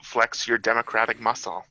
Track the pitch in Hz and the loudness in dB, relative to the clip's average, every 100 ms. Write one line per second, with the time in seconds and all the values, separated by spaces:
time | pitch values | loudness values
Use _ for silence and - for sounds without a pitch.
0 | - 120 117 - - 117 110 117 113 110 | -6 0 0 0 -2 0 2 0 0 0
1 | 113 113 113 120 - 87 - | 0 0 -2 -2 -4 -10 -12